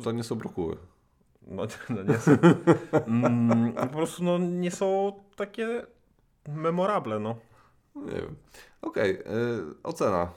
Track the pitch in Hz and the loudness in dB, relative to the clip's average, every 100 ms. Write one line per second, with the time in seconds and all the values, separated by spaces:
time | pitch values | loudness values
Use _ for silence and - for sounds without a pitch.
0 | 117 117 113 113 110 - 82 - - _ | -4 -4 -4 -6 -6 -6 -6 -6 -12 _
1 | _ _ _ _ - 95 110 - - 110 | _ _ _ _ -14 -8 -8 -8 -8 -6
2 | 95 113 - 135 170 170 170 156 - 151 | 0 2 6 8 8 6 6 4 4 -2
3 | 131 117 120 120 117 117 117 - 131 151 | 2 2 2 4 4 4 2 0 -4 -2
4 | 160 - 175 175 180 180 175 175 196 196 | -4 -2 0 0 0 -2 -4 -2 0 0
5 | 202 202 - - 202 233 226 240 - _ | -2 -6 -18 -10 -10 -6 -6 -6 -10 _
6 | _ _ _ _ - 151 165 175 196 196 | _ _ _ _ -12 -4 -2 0 0 0
7 | 123 107 107 117 - _ _ _ _ 294 | -2 -4 -4 -6 -12 _ _ _ _ -14
8 | - - - 156 _ - - - 330 - | -8 -8 -8 -14 _ -20 -20 -12 -8 -2
9 | 98 92 - 110 120 113 78 - - - | 0 -2 -4 -4 -2 -4 -8 -10 -10 -2
10 | 135 90 85 | 0 0 -2